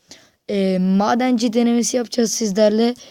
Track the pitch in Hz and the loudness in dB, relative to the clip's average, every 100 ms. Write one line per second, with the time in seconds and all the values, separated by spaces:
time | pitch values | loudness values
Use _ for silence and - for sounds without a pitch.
0 | - - _ _ - 202 190 185 185 196 | -20 -20 _ _ -6 -2 0 0 0 2
1 | 214 240 254 240 233 226 233 240 226 247 | 0 0 0 0 0 0 0 0 0 -4
2 | 226 - 226 - 220 190 214 214 233 247 | -4 -2 -2 -2 -2 2 2 2 0 -2
3 | - | -12